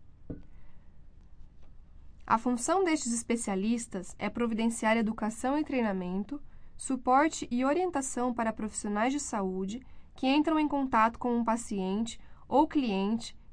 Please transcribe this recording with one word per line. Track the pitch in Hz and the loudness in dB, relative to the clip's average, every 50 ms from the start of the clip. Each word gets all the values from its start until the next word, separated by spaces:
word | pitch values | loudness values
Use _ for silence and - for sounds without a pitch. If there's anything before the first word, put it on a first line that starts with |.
| - - - - - - - - - - - - - - - - - - - - - - - - - - - - - - - - - - - - - - - - - - - - - | -18 -18 -20 -18 -12 -12 -12 -12 -12 -14 -14 -14 -12 -12 -12 -14 -14 -16 -18 -18 -18 -18 -20 -20 -20 -20 -18 -18 -18 -18 -16 -16 -16 -16 -16 -16 -18 -18 -18 -18 -18 -18 -16 -8 -2
A | - - 226 | 2 2 2
função | - 247 247 233 - - 339 381 392 | 4 2 0 0 2 2 2 4 4
destes | 339 311 302 - 233 233 | 4 4 2 2 0 -2
especialistas | 233 - - 240 240 - 214 196 190 196 220 240 233 233 - - - 180 - - - | -2 0 0 0 0 0 -2 -2 0 2 2 0 0 -2 -4 -8 -8 -8 -8 -8 -4
é | 196 208 | -4 -4
providenciar | - 226 233 233 226 208 226 233 226 - 233 220 220 233 | -2 0 -2 0 0 2 0 0 0 2 2 4 4 4
educação | 226 214 220 - 220 214 220 - - 254 285 302 | 4 2 0 0 -2 -4 -2 -2 0 0 2 2
e | 302 | 0
treinamento, | - 277 254 233 208 190 185 180 180 185 185 190 - 285 294 - - - - - - - | 0 0 0 2 2 0 0 -2 -2 -2 -4 -4 -4 -8 -10 -10 -12 -14 -14 -16 -14 -12
suporte | - - - 269 254 - 254 254 269 311 320 - - - - | -8 -4 -4 -4 0 4 6 6 6 6 6 2 -2 -6 -2
e | 240 247 262 | 0 2 2
orientação | 277 302 339 370 359 339 277 269 - - 247 247 254 233 | 2 2 2 2 0 0 -2 -2 -2 -2 -2 0 0 0
para | 233 226 226 | 0 0 -2
profissionais | 220 - 220 208 - - - 208 208 208 226 262 277 | -2 -2 -4 -6 -6 -4 -4 -2 0 2 2 2 2
de | 294 | 0
saúde | - - 240 208 190 190 185 190 190 190 214 262 262 - - - - - - | -4 -4 -2 -2 -2 -2 -2 -2 -4 -4 -4 -8 -10 -12 -14 -16 -16 -16 -8
que | - - 262 | -2 2 4
entram | 269 302 302 339 320 311 | 4 4 4 4 4 4
em | 302 285 | 2 2
contato | 294 277 269 262 254 220 220 233 226 - | 2 0 0 2 4 6 4 4 2 0
com | - 247 240 | -2 0 0
um | 240 226 | 2 2
paciente | 226 220 233 - - 214 196 185 185 190 214 233 226 - - - - - - - - | 2 0 0 0 -4 -4 -2 0 0 0 0 -2 -2 -6 -10 -12 -16 -16 -16 -6 2
ou | - 269 320 302 | 4 6 6 6
cliente | - 294 262 226 190 190 190 202 226 226 - - - - - - | 4 2 2 2 2 2 2 2 0 0 -2 -6 -12 -14 -16 -12